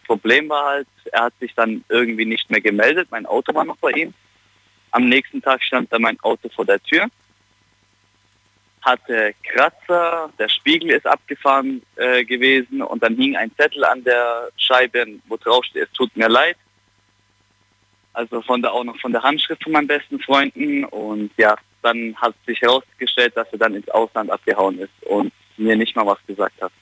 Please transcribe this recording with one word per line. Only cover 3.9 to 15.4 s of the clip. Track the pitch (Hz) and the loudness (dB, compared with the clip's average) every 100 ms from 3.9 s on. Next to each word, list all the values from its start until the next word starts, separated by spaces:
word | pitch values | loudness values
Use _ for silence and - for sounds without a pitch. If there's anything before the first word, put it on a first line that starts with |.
ihm. | 147 165 - _ _ _ _ _ _ _ | -2 -6 -10 _ _ _ _ _ _ _
Am | 117 123 | 0 4
nächsten | 131 - 139 | 2 0 -6
Tag | 139 131 | -2 0
stand | - 131 120 | 0 -4 -2
dann | 117 | 0
mein | 113 - | 0 0
Auto | - 117 117 | -2 -4 -6
vor | - 107 | -6 0
der | - | 0
Tür, | - 160 214 - _ _ _ _ _ _ _ _ _ _ _ _ _ _ _ _ | 2 0 0 -6 _ _ _ _ _ _ _ _ _ _ _ _ _ _ _ _
hatte | 135 127 - 117 107 - - | 0 0 0 0 0 -2 -6
Kratzer, | 117 147 - - 175 170 170 156 - | 2 2 0 0 0 2 -2 -6 -6
der | 107 | -4
Spiegel | - 143 165 165 | -2 0 0 2
ist | 123 - | 0 2
abgefahren, | 143 - 143 139 135 135 131 - - | 0 0 -4 2 2 0 -6 -10 -4
äh, | 123 123 117 | 0 2 0
gewesen | 123 131 135 123 135 | 0 2 2 0 -6
und | - 113 | -6 -2
dann | 117 117 | -2 2
hing | 135 139 | 0 0
ein | 113 - | -4 0
Zettel | 151 143 131 | 0 2 0
an | 123 | 2
der | 123 120 120 117 120 - | 2 2 2 -2 -6 -6
Scheibe, | - 127 123 123 113 104 _ | 2 2 2 0 -4 -8 _
wo | |
drauf | 113 | -8